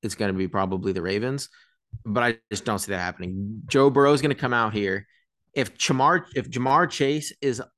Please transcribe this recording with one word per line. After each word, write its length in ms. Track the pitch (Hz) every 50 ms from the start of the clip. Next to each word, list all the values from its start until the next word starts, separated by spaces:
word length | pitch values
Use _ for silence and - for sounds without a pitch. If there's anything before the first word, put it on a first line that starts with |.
| -
It's 120 | 107 -
gonna 180 | - 107 101 95
be 140 | 92 95
probably 440 | 87 - 101 95 92 95 92 87 98 92
the 80 | 92
Ravens, 480 | 85 92 98 104 113 127 139 139 - - _ - _ _ _ _ _ _ - - -
but 180 | 113 104 123 120
I 140 | 120 113 113 _ _
just 120 | 107 98 -
don't 140 | - 107 95
see 120 | - -
that 80 | 98 90
happening. 640 | 87 90 90 - 90 90 92 95 101 101 110 107 -
Joe 220 | - - 143 135 139
Burrow's 320 | 131 139 139 143 147 139
gonna 140 | 139 147 139
come 180 | - - 123 123
out 200 | 120 113 110 107
here. 340 | 107 101 95 92 101 101 _ _ _ _ _ _ _ _ _ _
If 240 | 147 127 - -
Jamar, 480 | _ - - 135 131 131 151 175 180 175 - -
if 140 | 135 113 -
Jamar 400 | - 123 127 131 139 156 180 170
Chase 440 | - - 147 139 147 151 147 - - _
is 200 | - 139 120 113 127 _ _